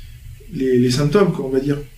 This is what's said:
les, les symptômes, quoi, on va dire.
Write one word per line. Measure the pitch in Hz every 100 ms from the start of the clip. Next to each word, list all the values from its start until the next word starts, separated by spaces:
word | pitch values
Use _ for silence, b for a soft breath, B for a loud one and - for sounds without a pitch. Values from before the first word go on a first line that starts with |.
| B B B - -
les, | 143 131 123
les | 123
symptômes, | 131 147 208 175
quoi, | 143 131
on |
va | 135
dire. | 143 143 -